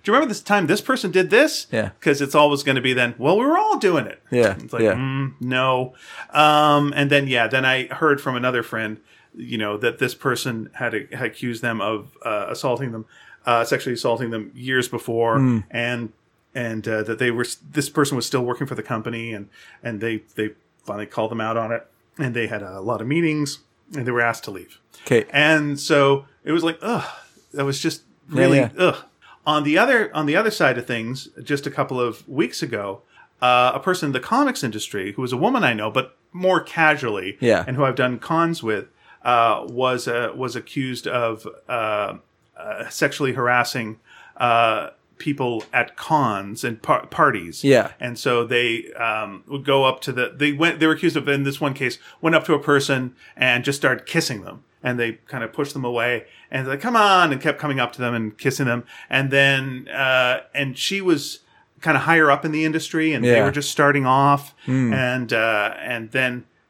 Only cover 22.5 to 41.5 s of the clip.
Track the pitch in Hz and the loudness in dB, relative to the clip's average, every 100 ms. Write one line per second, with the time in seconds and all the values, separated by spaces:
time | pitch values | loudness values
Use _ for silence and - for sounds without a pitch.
22.5 | 107 98 95 98 113 113 156 165 151 143 | -6 -10 -10 -6 -4 -2 0 0 0 -4
23.5 | - _ _ _ 147 123 120 117 113 - | -6 _ _ _ -8 -2 0 0 0 -8
24.5 | 95 85 _ _ - - 120 - 139 151 | -14 -16 _ _ -20 2 2 4 2 4
25.5 | 156 147 143 - 147 139 139 139 _ - | 4 2 -4 2 4 6 4 -2 _ -2
26.5 | 165 165 165 208 226 - - - _ _ | 0 0 -4 -4 -4 -4 -14 -20 _ _
27.5 | 143 139 139 165 151 _ _ _ 139 135 | -4 -2 -2 -4 -6 _ _ _ 2 4
28.5 | 139 117 - 180 - - _ - - - | 6 2 2 0 0 -12 _ -20 -10 -2
29.5 | 151 147 165 247 254 208 156 147 160 220 | 0 2 4 4 4 2 -2 0 2 0
30.5 | 214 147 123 120 120 110 135 - - 117 | 2 2 2 -4 -6 -4 -10 -12 -18 -6
31.5 | 143 139 143 135 127 120 110 - 135 233 | -4 -4 -4 -4 -2 -4 -4 -10 -4 -4
32.5 | - 143 110 101 98 _ _ - _ 123 | -4 -6 -6 -8 -10 _ _ -20 _ 2
33.5 | 123 123 127 - 180 151 127 - 233 285 | 4 4 0 -2 -2 -2 -4 0 2 2
34.5 | 240 131 107 - 104 95 101 123 123 185 | 0 -6 -6 -8 -6 -6 -6 -4 -2 0
35.5 | 262 151 110 107 107 127 _ _ 180 185 | 2 0 0 -2 -2 -4 _ _ -2 0
36.5 | 180 - - 160 147 127 101 92 98 120 | 0 -2 0 2 2 -2 -4 -6 -2 2
37.5 | 101 104 127 139 127 127 123 - 165 165 | 2 0 0 0 0 -2 -2 -2 0 0
38.5 | 165 113 104 - _ _ _ 120 120 117 | -2 -4 -4 -6 _ _ _ 0 4 4
39.5 | 107 135 120 131 127 123 120 117 - 127 | 2 -4 -2 0 0 -2 -4 -4 -4 -6
40.5 | 117 - - 131 120 - 123 117 110 - | -6 -10 -8 -6 -6 -4 -2 -2 -4 -12